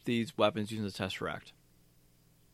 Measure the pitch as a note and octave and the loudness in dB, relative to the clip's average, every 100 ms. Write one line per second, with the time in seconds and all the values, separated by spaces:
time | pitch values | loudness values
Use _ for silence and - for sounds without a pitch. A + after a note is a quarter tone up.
0 | - A#2 A2 - G#2 G2 G#2 A2 G2+ - | 0 0 0 4 4 4 -2 -4 -4 -2
1 | F#2+ - F2+ - - - - - - - | -4 -2 -4 -6 -10 -20 -20 -20 -20 -20
2 | - - - - - | -20 -20 -20 -20 -20